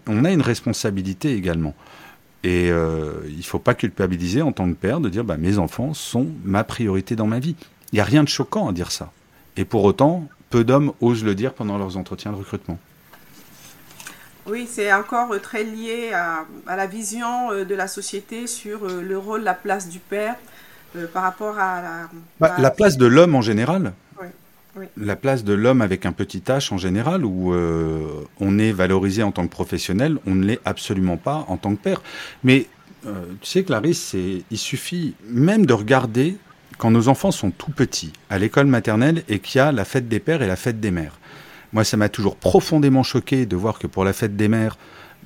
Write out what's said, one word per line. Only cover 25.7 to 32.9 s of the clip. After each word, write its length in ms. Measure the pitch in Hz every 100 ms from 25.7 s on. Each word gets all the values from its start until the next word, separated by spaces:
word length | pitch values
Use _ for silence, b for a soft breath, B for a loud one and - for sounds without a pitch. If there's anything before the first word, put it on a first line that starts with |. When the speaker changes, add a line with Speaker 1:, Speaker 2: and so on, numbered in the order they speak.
| 131
Speaker 1:
avec 240 | 104 92
un 80 | 101
petit 280 | 82 101 92 107
H 280 | 135 135
en 40 | 98
général, 460 | 92 95 120 185
où, 300 | 123 92 90
euh, 720 | 90 85 82 80 80 78 76 76 -
on 200 | 101 101
est 140 | 110
valorisé 500 | 98 90 95 98 98
en 100 | 104
tant 120 | 92 87
que 60 |
professionnel, 640 | - 92 87 - 92 143 151 98
on 80 |
ne 100 | 95
l'est 160 | 95 110 -
absolument 500 | 101 - 98 92 85
pas 300 | - 151 -
en 80 | 90
tant 180 | 101
que 80 | 104
père. 200 | - 95 - B B B
Mais, 240 | 127 135 113 _ -